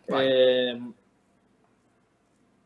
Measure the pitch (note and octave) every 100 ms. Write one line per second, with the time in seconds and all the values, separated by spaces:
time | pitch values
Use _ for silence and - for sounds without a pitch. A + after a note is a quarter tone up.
0 | - C#3 C3+ C3 B2+ B2+ B2 A#2+ A#2+ -
1 | _ _ _ _ _ _ _ _ _ _
2 | _ _ _ _ _ _